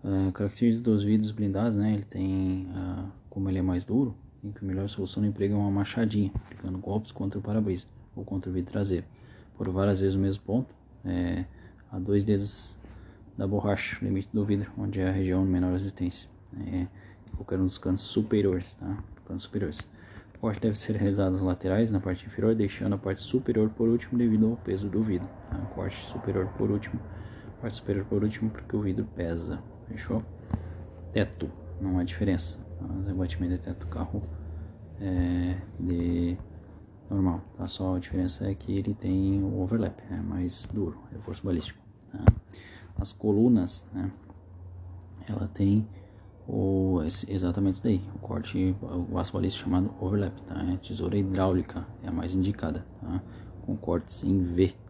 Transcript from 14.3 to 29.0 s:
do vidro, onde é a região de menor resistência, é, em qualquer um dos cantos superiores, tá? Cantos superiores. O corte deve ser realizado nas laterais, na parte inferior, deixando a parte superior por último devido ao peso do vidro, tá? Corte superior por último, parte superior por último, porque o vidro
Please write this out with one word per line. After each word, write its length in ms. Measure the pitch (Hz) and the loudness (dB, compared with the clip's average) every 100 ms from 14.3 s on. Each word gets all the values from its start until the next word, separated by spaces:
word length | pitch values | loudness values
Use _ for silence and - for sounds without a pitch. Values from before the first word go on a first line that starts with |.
do 100 | 107 | 0
vidro, 260 | 104 101 104 - | 2 2 0 -4
onde 240 | 101 98 | -4 0
é 80 | 92 | 2
a 40 | |
região 300 | 95 95 92 95 | 2 2 4 4
de 40 | |
menor 220 | 90 90 | 4 2
resistência, 560 | 90 98 - 90 - - - - - - | 2 -2 -2 -4 -4 -16 -20 -16 -10 -4
é, 140 | 90 | -2
em 560 | 90 - - - - - | -4 -8 -20 -20 -10 -10
qualquer 220 | - 95 | -2 2
um 60 | |
dos 140 | 95 - | 2 0
cantos 240 | - 98 | 0 0
superiores, 720 | - 123 107 107 98 92 - | 2 0 4 4 4 2 -2
tá? 280 | - 98 104 - - - | -10 -6 -6 -8 -16 -10
Cantos 180 | - | -10
superiores. 360 | - 117 87 - - - - - - | -6 -4 -4 -6 -12 -18 -18 -18 -18
O 40 | - | -4
corte 200 | 113 104 | -2 2
deve 180 | 113 107 | 0 0
ser 180 | - 107 | -2 2
realizado 360 | 98 98 95 | 2 4 2
nas 80 | 95 | 4
laterais, 500 | 92 90 92 98 117 | 2 0 2 4 4
na 80 | 101 | 2
parte 280 | 95 90 - | 0 -4 -4
inferior, 280 | - 107 | 2 4
deixando 400 | 113 101 - 101 101 | 4 2 2 0 0
a 20 | |
parte 220 | 95 95 | 0 -2
superior 500 | - 127 123 113 107 | 0 2 4 4 4
por 180 | - 113 | 4 4
último 300 | 117 - 123 | 4 2 2
devido 280 | 117 107 110 | 6 6 6
ao 100 | 117 | 4
peso 320 | - 95 101 | -2 -2 0
do 120 | 95 | 0
vidro, 240 | 110 90 92 - - | 2 0 -2 -10 -8
tá? 80 | 92 98 | -6 -4
Corte 220 | - 95 - | -4 -6 -6
superior 440 | - 117 - 95 92 | -8 -6 -2 0 0
por 220 | - 107 | 0 0
último, 300 | 104 - - - - - - - - | 0 -2 -6 -6 -12 -12 -14 -16 -8
parte 140 | 117 - | -8 -6
superior 280 | - 101 | -2 -2
por 180 | 98 107 | 0 0
último, 280 | 107 - 110 | 0 0 -4
porque 260 | - - - | -4 -4 -2
o 60 | |
vidro 240 | 104 95 | 0 0